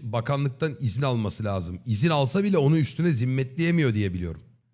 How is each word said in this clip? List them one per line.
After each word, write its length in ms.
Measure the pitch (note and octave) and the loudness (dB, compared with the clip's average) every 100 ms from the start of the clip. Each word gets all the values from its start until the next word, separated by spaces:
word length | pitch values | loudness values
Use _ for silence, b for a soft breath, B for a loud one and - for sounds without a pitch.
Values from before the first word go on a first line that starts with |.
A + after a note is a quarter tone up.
| A#2 | -4
bakanlıktan 640 | A#2 A2+ C#3 C#3 B2 D#3+ - | -4 -2 0 -2 -2 -4 -2
izin 220 | B2+ G#2 | -4 -2
alması 420 | C#3 A#2+ G#2 - | 0 0 -2 -4
lazım. 380 | G#2 G2 E2 F2+ - | -4 -2 -4 -8 -4
İzin 240 | G#2 D#3+ | 0 2
alsa 340 | D3+ C#3 F#3+ | 2 2 2
bile 140 | G3+ F#3 | 2 4
onu 200 | C#3 D#3+ | 4 4
üstüne 320 | C#3+ - E3+ | 2 0 0
zimmetleyemiyor 840 | B2+ B2 C3 C3 C#3+ E3 E3+ C3+ | 2 0 -2 -2 -2 0 2 2
diye 200 | G#2+ G2+ | 2 0
biliyorum. 280 | F2+ F2 D#2 - _ _ | -2 -6 -8 -16 _ _